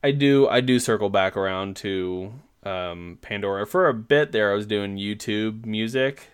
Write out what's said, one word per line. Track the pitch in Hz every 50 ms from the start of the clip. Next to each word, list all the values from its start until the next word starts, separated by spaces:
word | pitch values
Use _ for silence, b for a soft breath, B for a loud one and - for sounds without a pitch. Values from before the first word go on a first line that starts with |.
| -
I | 143
do, | 143 143 139 139 139 139 135 -
I | - 123
do | 127 127 127 123
circle | 123 - 113 104 104 101
back | 98 101 95 95 92 101
around | 98 95 95 92 95 98 98 -
to, | - 104 98 95 92 92 90 92 92 98 113 135 - _ _ _ _
um, | 98 95 92 90 87 85 87 87 87 87 -
Pandora. | - - 110 101 101 101 98 98 104
For | - - 180 185 160
a | 131
bit | 113 110 - 143 147 151 147
there, | - 110 107 101
I | 101
was | 104 104 104
doing | 107 104 101 101 98 98
YouTube | 98 101 104 104 - - 107 104 107 110 110 110 113
music | 113 107 107 110 113 113 135 131 135 135 - - -